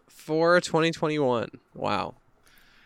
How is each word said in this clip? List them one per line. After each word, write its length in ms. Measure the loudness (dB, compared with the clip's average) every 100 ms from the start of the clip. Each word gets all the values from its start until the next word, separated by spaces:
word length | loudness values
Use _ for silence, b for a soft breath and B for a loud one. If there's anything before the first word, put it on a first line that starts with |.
| _
for 520 | -18 -6 0 4 4
twenty 300 | 2 0 0
twenty-one. 600 | 0 -2 0 0 0 -2 -10 _
Wow. 400 | -8 -4 -2 -4 -10 _ _ b b b b